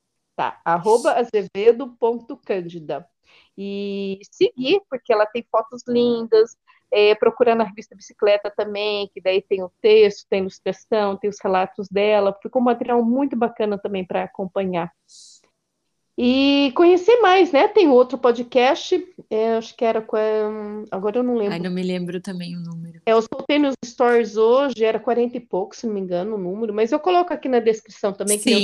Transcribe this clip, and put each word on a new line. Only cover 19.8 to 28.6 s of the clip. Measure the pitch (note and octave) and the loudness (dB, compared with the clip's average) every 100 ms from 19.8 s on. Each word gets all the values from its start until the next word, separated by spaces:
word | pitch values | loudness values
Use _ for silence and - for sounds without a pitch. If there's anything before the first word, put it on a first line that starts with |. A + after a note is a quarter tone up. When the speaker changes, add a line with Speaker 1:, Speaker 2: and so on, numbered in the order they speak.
Speaker 1:
era | A3+ A3 | -2 -2
com | A3 G#3+ | -2 -2
a, | G#3+ A3 G#3+ G#3+ G#3 G#3+ G#3+ | 0 0 -2 -6 -10 -12 -10
agora | F#3+ G#3 A3 | -6 -4 -2
eu | |
não | B3 | -2
lembro. | A#3+ G3+ | -2 -2
Speaker 2:
Ai, | E3+ | -4
não | F3+ | -4
me | F3+ | -4
lembro | F#3 F3+ F3 F3+ | -4 -4 -6 -8
também | F3+ F#3 F3 F3 | -10 -10 -10 -12
o | |
número. | E3+ E3+ E3 E3 | -12 -12 -16 -8
Speaker 1:
É, | - | 0
eu | A3+ | 0
soltei | A3+ C4+ C4 D4 | 0 -6 -2 0
nos | C#4+ C4 | 0 -2
stories | A#3+ - A#3+ A#3+ G#3+ G#3 | -8 -2 2 2 0 0
hoje, | A3 B3 C#4+ A3+ | 2 4 2 0
era | A3 A3 | -2 -2
quarenta | A3 A#3 A#3+ A#3+ | -2 -2 -2 -4
e | |
pouco, | - F3+ G3 | -6 -6 -6
se | - A#3 | -8 -8
não | |
me | G3+ | -6
engano, | F#3+ F3 G3 A3 | -4 -4 -4 -6
o | |
número, | F3 G3 A3+ | -6 -6 -4
mas | G#3 A3 | -2 -2
eu | D4 | 0
coloco | E4 F4 F4 | 0 2 0
aqui | D#4 C#4+ | -4 -2
na | B3 | 0
descrição | A3+ A3 - - G#3 | 0 -2 -4 -8 -6
também, | F#3+ G3+ G#3 | -4 -4 -2
que | G#3 | 2
nem | A3 | 2